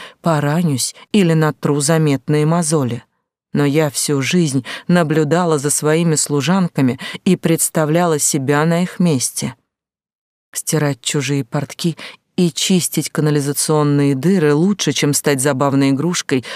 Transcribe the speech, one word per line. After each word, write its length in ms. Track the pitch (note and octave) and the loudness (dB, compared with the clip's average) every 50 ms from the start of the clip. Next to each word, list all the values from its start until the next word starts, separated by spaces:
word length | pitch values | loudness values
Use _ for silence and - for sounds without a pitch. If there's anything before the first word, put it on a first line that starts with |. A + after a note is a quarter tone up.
| - - - _ - | -18 -20 -14 _ -2
поранюсь 720 | E3+ E3 D3 C#3+ C#3+ D3 E3+ F3+ D#3+ C#3 A#2+ - - - - - _ - | 0 0 0 0 0 0 0 0 0 0 0 -4 -6 -8 -12 -10 _ 2
или 220 | A2+ F#3 E3 D#3+ | 2 4 4 4
натру 460 | D#3+ D#3 D3+ C#3+ - - D#3 C#3+ D3 | 2 2 0 0 -2 -2 0 0 0
заметные 680 | C#3+ C#3 E3 D#3+ D#3+ D3+ C#3 C3 - - D3+ D3+ D3+ | 0 0 2 2 2 2 0 0 0 0 0 2 2
мозоли. 580 | D#3 E3 F3 E3+ D3 E3 D#3 C3+ A#2 A#2 B2 - _ _ _ _ _ _ _ _ _ - | 2 2 0 0 0 0 0 0 -2 -4 -8 -12 _ _ _ _ _ _ _ _ _ -2
Но 140 | C#3+ D3 | 0 0
я 240 | C#3+ C#3 D#3 D#3 D3 | 2 2 0 0 0
всю 320 | - - - - D3 C#3 C3 | -2 -4 -4 -2 -2 -2 -2
жизнь 420 | A#2+ - F3+ E3+ D3 B2+ C#3 A#2+ - - - - - | 0 0 2 0 2 0 -4 -4 -6 -12 -10 -2 0
наблюдала 680 | F3 F3 E3+ C#3+ D#3 D#3+ D#3 C#3+ D#3+ F3 F3+ E3+ D#3 C#3+ | 2 2 2 2 2 0 2 2 0 0 2 0 0 0
за 100 | C3 D3 | 0 -2
своими 460 | C#3 - D3 D3+ D#3 E3 F3 E3 D#3 | -2 0 0 0 2 2 2 2 0
служанками 840 | D3 - - D3 C#3+ B2+ D3 F3+ G3 F#3 E3+ - - C3+ B2+ A#2 - - - - - - | 0 -2 -2 -2 -2 0 0 0 0 0 0 0 0 0 0 0 -2 -8 -12 -12 -4 0
и 100 | G3+ F3+ | 0 0
представляла 840 | - - E3+ E3 D#3 - - - E3 D#3 D3 D#3 E3+ F3+ E3+ D#3 D3 | 2 2 0 0 0 0 -2 -2 -2 0 0 2 0 2 0 0 0
себя 460 | - - - D3+ C3+ B2+ D3 C#3+ D#3 | -2 -2 -2 -2 0 0 2 2 2
на 180 | E3+ E3+ E3+ F3+ | 2 2 0 0
их 160 | F3+ - - | -2 -2 0
месте. 560 | F3+ F3 D3+ B2+ - - - - - C3+ - _ _ _ _ _ _ _ _ _ _ _ _ _ _ _ _ _ _ _ - | 0 2 2 0 -2 -4 -6 -6 -8 -8 -10 _ _ _ _ _ _ _ _ _ _ _ _ _ _ _ _ _ _ _ -14
Стирать 460 | - - - - D#3 D3+ C#3+ C#3 - - | -12 -6 -2 -2 0 0 0 -2 -4 -6
чужие 420 | - - D3+ C3 B2+ C#3+ C#3 C3+ | -4 -4 -4 -2 -2 -2 -4 -4
портки 540 | - - D3 C3+ - - - - E3+ D3+ - - - - - _ _ - | -4 -4 -6 -6 -6 -8 -4 -4 -4 -4 -4 -12 -18 -20 -20 _ _ -2
и 160 | - F3+ E3+ - | 0 0 0 0
чистить 580 | - - - F#3+ F3+ D3+ - - E3+ C#3+ - | -2 -2 2 2 2 0 0 -4 -4 -6 -4
канализационные 1040 | - - D3+ D3+ D3 D3 C#3 C#3+ C#3+ - - - D#3 D3+ D3 D3 C#3+ C#3+ C#3+ C#3 C#3 | -4 -2 0 0 0 0 -2 -2 -4 -4 -2 0 0 2 2 2 2 2 2 2 0
дыры 400 | C3 C3 E3+ G3+ F#3+ D#3 D3 D3 | 0 0 0 2 2 2 2 2
лучше, 380 | D3 E3+ G3 G#3 - - D#3+ C3+ | 2 2 0 0 0 -2 -2 -2
чем 200 | - - D3 C#3+ | 0 0 0 0
стать 300 | - - D3+ C#3+ C3 B2+ | 0 0 -2 -2 0 0
забавной 480 | D3 C#3 C3 C#3 C#3+ C3+ C#3 C#3 C3+ | 0 0 0 0 0 2 2 2 2
игрушкой 540 | C#3 C3 - E3+ F3+ - - - C#3+ B2+ A#2+ - - | 0 0 0 -2 -2 -4 -4 -2 -2 -2 -4 -6 -14